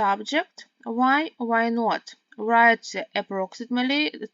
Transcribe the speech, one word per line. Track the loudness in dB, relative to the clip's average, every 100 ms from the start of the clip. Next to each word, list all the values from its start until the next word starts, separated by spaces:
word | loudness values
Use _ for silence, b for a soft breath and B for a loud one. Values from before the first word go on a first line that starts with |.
subject? | 0 0 -2 -4 -4 -10 -20 _
Why, | -6 0 2 2 -2 -6
why | -2 0 0
not? | 0 0 -2 -6 -20 _ -8
Write | 0 4 6 4 -2 -10 -6
approximately | -6 -4 -6 -6 -8 -6 -2 0 0 -2 -4 -12